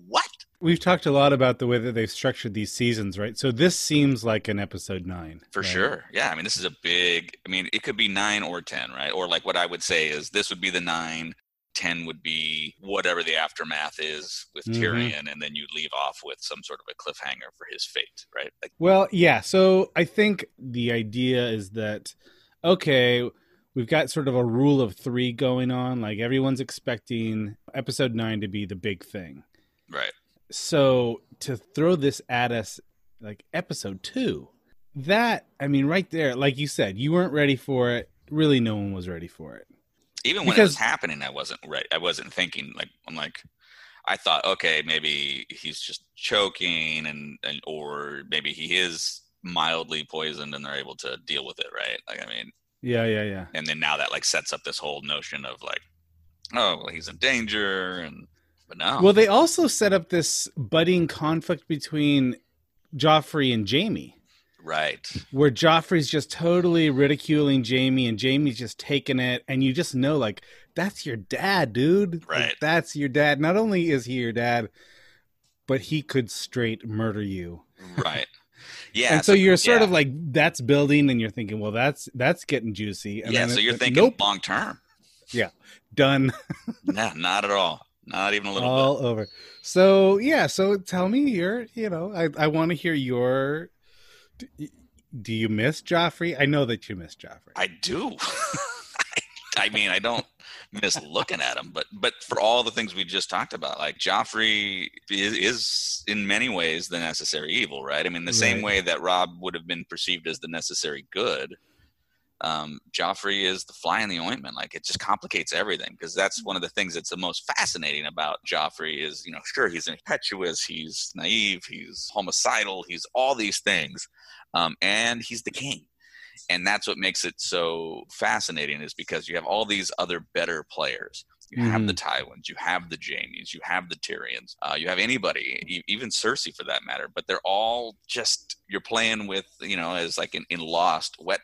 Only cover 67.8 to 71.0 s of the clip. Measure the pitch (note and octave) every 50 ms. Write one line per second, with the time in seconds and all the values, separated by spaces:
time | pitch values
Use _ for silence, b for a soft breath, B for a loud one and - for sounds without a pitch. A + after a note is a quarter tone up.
67.8 | C3 C3 C3 C3 B2+ A#2 A2 G2+ A#2+ C3 C3+ C#3+ D3+ C#3+ A2+ A2+ B2 G#2+ - -
68.8 | - - C#3+ C#3 - - C3 B2+ B2+ B2+ B2 A#2+ - - C3+ C3 C3+ C3 B2+ E3
69.8 | E3+ - - B2+ C3 C#3+ D#3 D3 A#2+ G#2+ F#2+ - b b b b b b _ -
70.8 | F3 G3+ - -